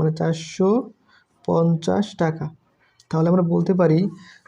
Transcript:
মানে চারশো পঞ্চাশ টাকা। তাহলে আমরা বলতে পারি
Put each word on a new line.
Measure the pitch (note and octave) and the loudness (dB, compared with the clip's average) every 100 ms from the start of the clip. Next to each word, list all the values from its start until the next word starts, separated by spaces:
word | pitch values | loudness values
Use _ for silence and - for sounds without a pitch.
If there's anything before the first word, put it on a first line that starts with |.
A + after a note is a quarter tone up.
মানে | D#3 D#3+ | -2 0
চারশো | E3 D#3+ - - F#3+ A#3 - - _ _ _ _ - | -2 -4 -8 -2 0 2 -2 -16 _ _ _ _ -2
পঞ্চাশ | E3 E3 E3 F3 F#3+ G#3 - | 0 2 0 0 -2 -2 -2
টাকা। | E3 D#3+ D#3 - _ _ _ _ _ | -4 -2 -10 -12 _ _ _ _ _
তাহলে | D#3+ E3+ | -2 2
আমরা | F#3 F3 | 2 2
বলতে | F3 E3+ F#3 | 0 0 2
পারি | E3 D#3+ G3 - - - | 4 4 0 -6 -20 -20